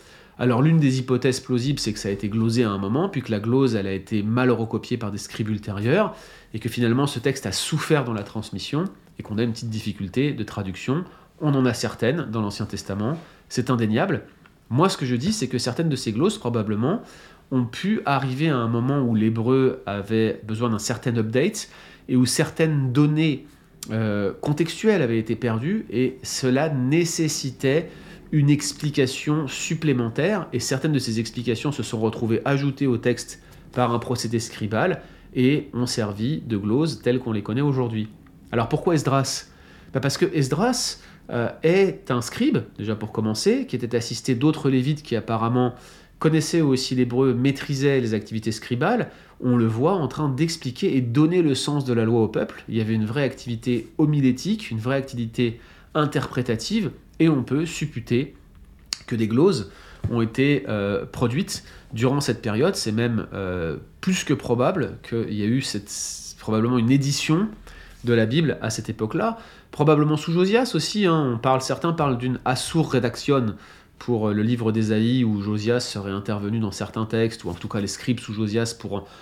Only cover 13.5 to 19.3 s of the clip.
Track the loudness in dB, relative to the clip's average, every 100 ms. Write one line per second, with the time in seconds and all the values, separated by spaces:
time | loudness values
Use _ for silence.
13.5 | -4 0 0 2 2 0 -2 -6 -20 -20
14.5 | _ -4 2 2 2 -2 0 0 -2 -2
15.5 | -2 -2 -2 0 0 -2 0 0 0 -2
16.5 | -2 0 0 0 0 -4 -20 -20 -20 _
17.5 | -2 -2 -2 -2 -2 0 0 0 0 0
18.5 | 2 2 0 2 2 2 2 2